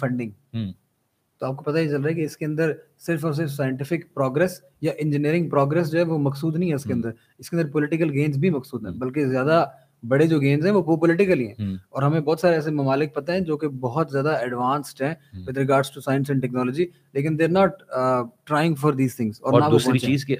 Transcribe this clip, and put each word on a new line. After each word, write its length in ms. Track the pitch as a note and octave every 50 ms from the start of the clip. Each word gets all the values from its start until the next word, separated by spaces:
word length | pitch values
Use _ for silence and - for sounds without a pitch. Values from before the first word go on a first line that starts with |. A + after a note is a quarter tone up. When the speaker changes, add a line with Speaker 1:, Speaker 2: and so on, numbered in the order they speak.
| C#3
Speaker 1:
funding۔ 240 | B2+ B2+ A#2+ A#2 G#2+ G2+ _ _ _ -
Speaker 2:
ہوں۔ 200 | A2+ G#2+ F#2+ F#2 _ _ _ _ _ _ _ _ _ _ _ _ -
Speaker 1:
تو 60 | -
آپ 120 | B2+ C3+
کو 60 | C#3 -
پتہ 140 | D3+ D3
ہی 120 | E3 E3 D3
چل 120 | D3 C#3
رہا 80 | C#3 D#3
ہے 60 | E3
کہ 60 | E3+
اس 160 | D#3 C#3+ -
کے 80 | - D#3+
اندر 260 | D3+ D#3 D#3 E3 D#3 - - - _ _ _
صرف 260 | - - E3+ D3+ D#3
اور 80 | E3 C#3+
صرف 160 | D3 E3 C#3+
scientific 640 | C#3+ C#3+ C#3 C3 C3 C3 C#3 C#3 E3+ D#3 - _ -
progress 480 | C#3+ C3+ C3 B2+ D3 F3+ F#3 F#3 - _ _ _ -
یا 100 | D3 D#3+ -
انجینئرنگ 520 | - D3+ D3+ C#3+ C#3+ D3 D3 D#3+ F3 E3 C3+
progress 420 | C#3+ C#3+ C#3 C#3 D3+ F3 E3+ D3
جو 80 | D#3 E3+
ہے 40 | F3
وہ 140 | D#3+ D#3+
مقصود 380 | D3+ C#3+ C#3 C#3 - E3 E3 D#3
نہیں 140 | E3 F#3 F3
ہے 60 | D3+
اس 80 | C3 -
کے 60 | -
Speaker 2:
ہوں۔ 60 | B2+
Speaker 1:
اندر، 140 | A#2+ A2+ A#2 A2+ - _ _ _ -
اس 100 | C3 -
کے 80 | E3+
اندر 120 | E3+ E3 C#3
political 420 | C#3 D#3 D3 D3 E3 D#3+ E3+ D#3
gains 260 | C#3 C#3 D3 D3+ C#3
بھی 120 | C#3 C#3+ F#3+
مقصود 360 | D#3+ C3 - - - A2+ G#2+
ہیں، 60 | F#2
Speaker 2:
ہوں۔ 80 | E2+ -
Speaker 1:
بلکہ 260 | C3 B2+ B2+ D3+ C#3+
زیادہ 400 | B2+ C3 B2+ C3 D3+ D#3+ E3+ D3+ - - - _ _ _ _ A#2+
بڑے 200 | A2+ C3 C#3+ D#3+
جو 140 | D#3+ D#3+ D3
گینز 240 | C#3 C#3 C#3+ D3 D#3
ہیں 80 | G3 G#3
وہ 240 | F#3+ E3 D3+ E3
پولیٹیکلی 500 | D#3 E3 E3+ E3 F3 G3+ F#3 F3 C3+ A#2+
ہیں۔ 80 | G2+ G2 G#2+
Speaker 2:
ہوں۔ 160 | G#2 G2 F#2+ F#2+ - _
Speaker 1:
اور 140 | - C3 C#3
ہمیں 160 | C#3+ D#3 E3
بہت 200 | D3 D3 E3 E3
سارے 140 | - F3 E3+
ایسے 180 | D#3 D3 D#3+
ممالک 420 | D3+ D3 C#3 C3 C3+ C#3+ D#3 C#3+ -
پتہ 180 | D3 C3+ E3
ہیں 80 | F3 F#3+
جو 180 | F#3 D#3+ D3+
کہ 100 | D3 D#3+
بہت 400 | D3 C3+ B2+ C3 A#2+ A#2+ D#3+ D#3+ C#3
زیادہ 180 | C#3 C#3 C3+ D#3
ایڈوانسڈ 720 | D#3 B2+ A#2+ B2 B2 A#2+ B2 B2+ C#3+ D3 C#3 - - -
ہیں 100 | C3 D3
Speaker 2:
ہوں۔ 280 | E3 - _ _ - F#2
Speaker 1:
with 180 | F#2 C3 B2+
regards 320 | C3+ C3+ C3 C3+ C#3 C3+ -
to 220 | - C#3+ - C#3+
science 240 | C3+ C#3 C3+ C#3 C#3
and 140 | C3 C3 B2
technology، 360 | B2 B2+ B2 B2+ C3 D#3+ F3+ F3 - _ _ _ -
لیکن 240 | C#3 C#3+ D#3 D#3 D3
they 100 | E3 D#3+
are 100 | F3 F#3+
not، 100 | G3 F3 - - - -
آ، 320 | - B2+ B2+ C3 B2+ B2+
trying 520 | A#2+ A#2 - _ - - D3+ D3 D#3 E3+ D#3
for 180 | C3+ C#3+ D3+
these 240 | C#3 C3 C3 B2 - -
things، 120 | A#2 G#2+ G#2 -
اور 120 | - C3 C3
Speaker 2:
اور 80 | B2
Speaker 1:
نہ 40 | -
وہ 60 | D3+
Speaker 2:
دوسری 200 | D#3 C#3+ - -
Speaker 1:
پہنچے۔ 160 | - - -
Speaker 2:
چیز 180 | B2+ C#3 C3+ -
کہ 100 | - C3 -